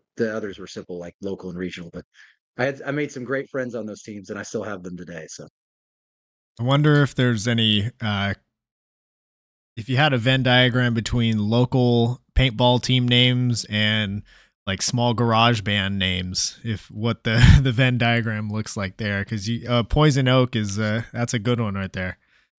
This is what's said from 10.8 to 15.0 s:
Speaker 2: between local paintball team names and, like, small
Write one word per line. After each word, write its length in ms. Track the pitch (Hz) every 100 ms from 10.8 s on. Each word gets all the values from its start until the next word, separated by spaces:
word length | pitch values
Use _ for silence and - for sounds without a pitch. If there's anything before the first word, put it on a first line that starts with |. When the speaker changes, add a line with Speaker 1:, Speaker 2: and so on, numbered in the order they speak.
| 123
Speaker 2:
between 440 | 117 107 120 113 110
local 840 | 104 117 123 131 123 120 117 123 _
paintball 480 | - 131 113 123 123
team 240 | - 127 123
names 600 | 120 123 123 123 113 -
and, 540 | 107 107 110 104 101 - - _ _ -
like, 160 | 95
small 320 | - 123